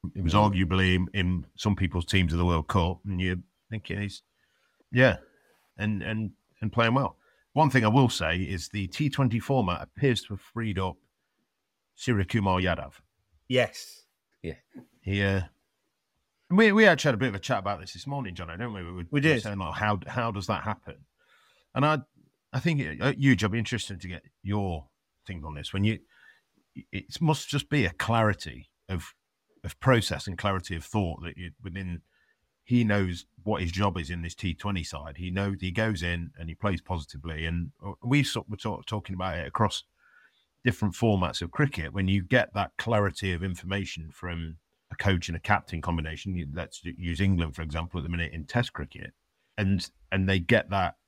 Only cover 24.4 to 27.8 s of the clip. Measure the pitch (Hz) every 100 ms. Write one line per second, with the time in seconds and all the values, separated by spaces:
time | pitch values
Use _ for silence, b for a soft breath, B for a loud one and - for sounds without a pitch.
24.4 | 95 104 98 80 - _ _ _ - 87
25.4 | 76 73 71 95 104 110 _ b b b
26.4 | b _ _ - - - - - 160 156
27.4 | - 143 - 147